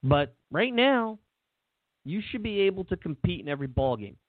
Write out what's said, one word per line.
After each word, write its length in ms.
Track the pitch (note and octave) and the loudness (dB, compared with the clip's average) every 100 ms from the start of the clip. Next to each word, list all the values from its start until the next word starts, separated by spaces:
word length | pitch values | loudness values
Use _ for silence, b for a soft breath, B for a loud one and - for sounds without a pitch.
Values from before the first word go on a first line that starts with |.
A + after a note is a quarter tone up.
But 320 | C3+ C#3+ C#3+ _ _ | 4 2 2 _ _
right 240 | D3 A#3+ | -2 0
now, 460 | A#3 C4 C4 A3+ A3 _ _ _ _ _ _ _ _ | 4 4 4 0 -6 _ _ _ _ _ _ _ _
you 160 | C3+ F#3 | -8 -6
should 220 | G#3 B3+ | -6 -6
be 200 | A3 G3+ | -4 2
able 220 | G3 F#3+ F#3 | 2 2 -6
to 100 | F3+ | -6
compete 440 | E3+ C#3+ - F3 | -4 -2 -2 -2
in 80 | D3 | -6
every 200 | C#3+ C#3 | -6 -4
ball 280 | B2 C3+ A#2 | 0 0 -2
game. 200 | G2+ - | -6 -16